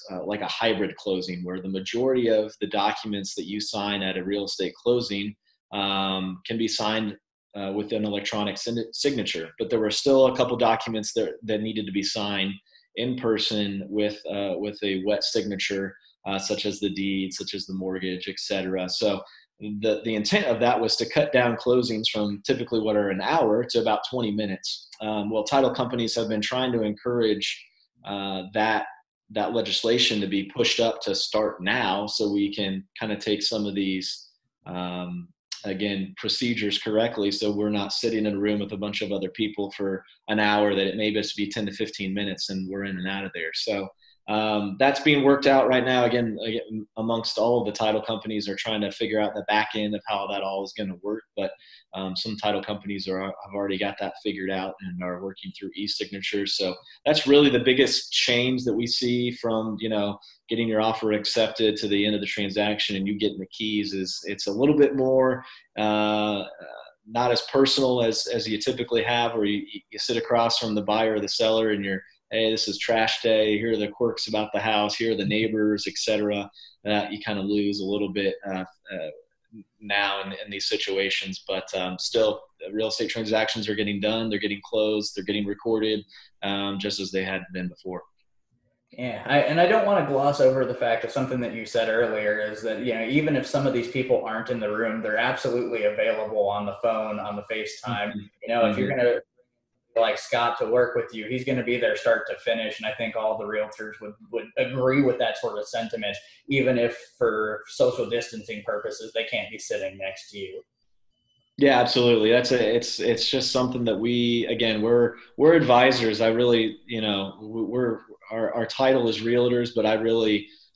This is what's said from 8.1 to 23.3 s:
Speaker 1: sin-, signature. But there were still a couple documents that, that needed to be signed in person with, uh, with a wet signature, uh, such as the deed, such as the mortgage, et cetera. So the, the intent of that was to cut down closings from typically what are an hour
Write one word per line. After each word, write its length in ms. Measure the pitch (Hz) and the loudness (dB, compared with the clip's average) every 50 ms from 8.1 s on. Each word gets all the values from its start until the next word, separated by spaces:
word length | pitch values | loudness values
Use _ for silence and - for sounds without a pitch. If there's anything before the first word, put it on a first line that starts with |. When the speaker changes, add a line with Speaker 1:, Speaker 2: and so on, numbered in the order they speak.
| 101 101 101 - - 107 104 104 95 - | -2 -2 -4 -4 -2 -2 -2 -2 -4 -4
Speaker 1:
sin-, 260 | - 120 117 117 113 - - | -6 -4 -4 -4 -4 -6 -6
signature. 580 | - - 143 139 120 98 92 - 82 82 82 - - | -2 0 0 0 0 -2 -4 -4 -6 -6 -8 -8 -8
But 120 | 110 92 | -4 -2
there 80 | 120 110 | 0 0
were 120 | 107 107 | 2 0
still 360 | 107 - - 143 135 135 131 | 0 0 4 6 6 8 8
a 100 | 127 127 | 6 6
couple 200 | 127 123 - 123 | 4 2 2 2
documents 560 | 117 120 113 113 113 - 120 113 110 104 - - | 2 4 4 4 2 0 -2 -4 -4 -4 -4 -2
that, 200 | 113 107 82 - - - | -2 -2 -2 -4 -6 -4
that 180 | 110 110 107 107 | -4 -2 -2 -2
needed 240 | 110 107 107 104 | -4 -4 -4 -6
to 60 | 98 92 | -4 -2
be 100 | 101 98 | -2 -2
signed 520 | - - 113 104 101 101 98 95 98 98 98 _ _ _ _ _ _ _ | -2 -2 -2 -2 -2 -2 -2 -2 -2 -4 -8 _ _ _ _ _ _ _
in 200 | - 117 127 123 | -4 -4 -2 -2
person 680 | 123 - 117 110 98 - - 110 107 104 101 98 98 95 95 | -2 0 0 2 2 0 0 0 0 -2 -2 -4 -6 -6 -4
with, 320 | 101 107 104 104 104 - - 78 | -2 0 0 0 -2 -4 -8 -6
uh, 260 | 92 101 101 98 90 85 | -4 -4 -4 -4 -4 -4
with 200 | 101 104 101 - - | -4 -6 -6 -4 -4
a 200 | 101 95 92 92 | -2 -2 0 0
wet 180 | 101 104 - - | 0 0 0 0
signature, 720 | - - 113 95 104 101 95 - - 101 98 98 95 - - _ _ _ _ - | 0 0 -2 -2 -2 -4 -4 -4 -4 -2 -4 -4 -6 -8 -12 _ _ _ _ -8
uh, 120 | 98 98 95 | -6 -6 -4
such 280 | - - 104 - - | -4 -4 -4 -2 -2
as 140 | 104 92 - | -4 -4 -2
the 100 | 104 98 | -2 -2
deed, 420 | 95 98 98 98 98 95 95 92 92 | -2 -2 -2 -2 -2 -2 -2 -4 -6
such 220 | - 95 - - | -8 -8 -8 -8
as 120 | 98 - | -8 -8
the 80 | - 95 | -8 -8
mortgage, 540 | 95 92 95 92 92 92 92 92 90 92 98 | -6 -4 -4 -4 -4 -4 -4 -4 -6 -6 -8
et 100 | 95 - | -8 -8
cetera. 500 | - - 104 98 92 92 92 92 92 90 | -6 -4 -4 -4 -2 -2 -2 -2 -2 -4
So 340 | - - 117 107 98 95 - - - - _ _ _ _ | -2 0 0 0 0 -2 -4 -10 -18 -20 _ _ _ _
the, 400 | 101 107 104 101 107 110 104 - - | -10 -10 -6 -2 0 0 0 0 0
the 100 | 117 110 | -2 -2
intent 300 | 107 104 - - 214 190 | 0 0 2 2 2 2
of 120 | 135 113 - | 2 2 4
that 200 | 120 123 113 110 | 4 4 4 4
was 160 | 117 113 - | 2 0 0
to 120 | - 117 - | 0 -2 0
cut 240 | - 120 120 120 - | 2 2 2 4 4
down 240 | 127 123 120 113 | 4 4 4 2
closings 520 | 110 - 123 123 127 123 120 113 110 110 - | 0 2 4 4 4 4 2 0 -2 -2 -2
from 340 | - 110 104 101 101 101 - | 0 0 -2 -2 -2 -2 -2
typically 360 | - 131 120 120 - 123 113 | -2 -2 0 -2 -2 0 0
what 160 | 110 107 104 | 2 2 2
are 140 | 104 104 98 | 2 2 2
an 100 | 95 95 | 0 0
hour 440 | 95 117 | 0 2